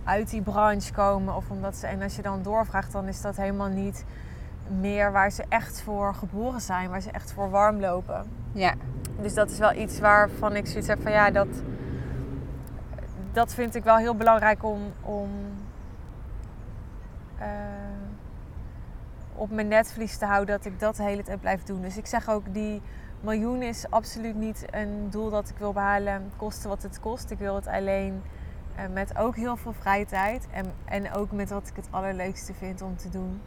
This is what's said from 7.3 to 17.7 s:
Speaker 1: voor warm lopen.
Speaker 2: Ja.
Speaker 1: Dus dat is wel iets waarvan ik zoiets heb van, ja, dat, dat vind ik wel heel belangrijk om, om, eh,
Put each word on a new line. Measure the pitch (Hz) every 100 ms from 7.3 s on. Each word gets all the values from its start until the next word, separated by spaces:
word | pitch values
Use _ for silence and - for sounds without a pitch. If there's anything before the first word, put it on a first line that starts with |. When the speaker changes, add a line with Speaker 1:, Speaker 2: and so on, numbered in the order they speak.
Speaker 1:
voor | - 196
warm | 196 208 214
lopen. | 196 180 - - 202 - -
Speaker 2:
Ja. | 202 180 - - - - -
Speaker 1:
Dus | 208
dat | 208 208
is | -
wel | 214
iets | - 214 -
waarvan | 208 208 208 - 214 208
ik | 208
zoiets | 214 214
heb | 208
van, | 220
ja, | 214 208
dat, | 196 202 - - - - - - - - - - - - - - - - - 190
dat | - 233
vind | - 240 233
ik |
wel | 226 226
heel | 226 220
belangrijk | 226 226 208 208
om, | 220 208 202 -
om, | - 208 202 202 202 202 202 - - - - - - - - - - - - - - - - -
eh, | 208 208 208